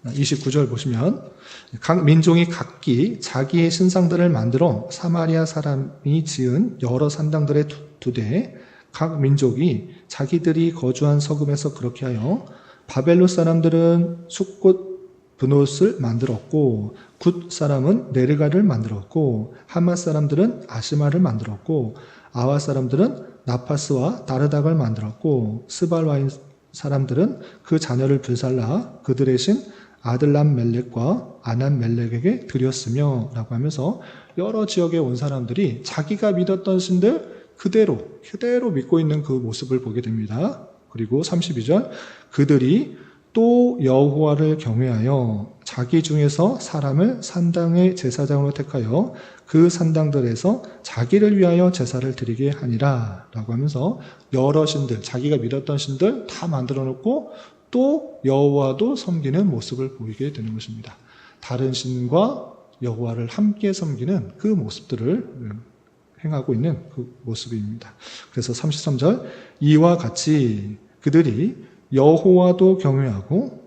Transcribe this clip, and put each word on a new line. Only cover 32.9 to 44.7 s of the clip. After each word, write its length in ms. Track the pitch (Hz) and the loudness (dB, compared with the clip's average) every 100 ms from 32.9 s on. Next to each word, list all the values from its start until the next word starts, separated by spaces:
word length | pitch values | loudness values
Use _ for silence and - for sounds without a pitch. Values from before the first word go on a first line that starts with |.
| 123 147 127 110 117 110 117 | -2 0 0 -4 -8 -6 -4
하면서 460 | 147 139 143 247 - - - - | -4 -2 -4 -6 -12 -20 -12 -6
여러 280 | 202 220 208 | -4 -4 -2
지역에 320 | 185 170 165 | 0 0 0
온 180 | 131 123 | -2 -2
사람들이 680 | 143 135 117 123 180 117 | -4 -4 -4 -2 -2 -2
자기가 500 | - - 151 208 214 | -8 -6 -4 -2 0
믿었던 460 | 180 180 190 190 185 | 0 0 -2 0 0
신들 640 | 185 180 202 320 - - - _ | 2 2 2 0 -6 -20 -20 _
그대로, 640 | - 220 208 120 - - | 0 2 2 0 -6 -18
그대로 480 | - - 240 247 247 | -18 -6 -2 0 0
믿고 280 | 143 127 165 | -4 0 2
있는 220 | 160 151 | 2 -2
그 120 | 147 | -2
모습을 480 | 131 117 110 127 127 | -4 -4 -8 -2 -2
보게 200 | 123 110 | -2 -6
됩니다. 640 | 117 113 104 110 202 - - _ _ | -4 -4 -4 -2 -4 -4 -16 _ _
그리고 320 | 117 107 131 | -8 -2 -2
삼십이 420 | 175 175 170 127 113 | 0 -2 -2 -4 0
절, 260 | 190 269 - - - _ | 0 0 -12 -18 -20 _
"그들이 640 | - 143 143 131 208 - - - _ _ | 0 4 4 4 2 0 -10 -20 _ _
또 460 | - 233 240 247 247 | 2 4 6 4 2
여호와를 760 | 131 131 143 143 156 147 156 151 | 4 4 4 4 2 2 2 0
경외하여 960 | 135 | -2